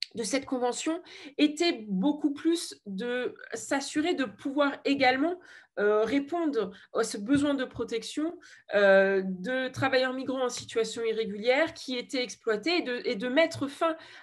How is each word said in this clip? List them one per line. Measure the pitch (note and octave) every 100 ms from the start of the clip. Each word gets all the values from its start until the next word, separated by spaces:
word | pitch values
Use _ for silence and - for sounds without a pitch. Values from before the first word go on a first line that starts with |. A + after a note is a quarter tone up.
| -
de | G#3
cette | A3 C4 -
convention | B3+ B3 A#3 D#4 E4+ - - D4 -
était | D4 D4+ E4+ B3 G#3+
beaucoup | F#3 C#4+ D4 D4+
plus | C#4+ E4 E4+ - - G3+
de | F#3+ A#3+ B3 A#3+ - - A#3
s'assurer | - C#4 C#4 D4+ D#4+
de | D#4+ B3
pouvoir | - C#4+ C4+ C#4+ C#4+ -
également | C#4 B3+ C4 C#4+ F4+ - - - -
euh, | G#3 G#3+
répondre | A3+ C#4 C#4 E4+ D#4+ A3+ F#3+ - -
à | -
ce | A3+ A3+
besoin | G3+ C#4+ D4
de | C#4 B3+
protection, | - A#3 A3+ - - D#4+ F4 - - - G#3
euh, | G3 G3 G3 G3
de | F#3+ F#3 F#3+ C4 B3+
travailleurs | - C4 C4 B3+
migrants | C4 C4+ C4 B3
en |
situation | A#3+ - A#3 A3 A#3
irrégulière | A3+ A3 G#3+ G3+ A#3 C4 D#4+
qui | - - B3
étaient | - C4
exploités | B3 - - G#3 D#4 F4
et |
de, | C4 B3 -
et | A3
de | B3
mettre | C4+ D#4+ - C#4
fin | - E4 D#4+ - -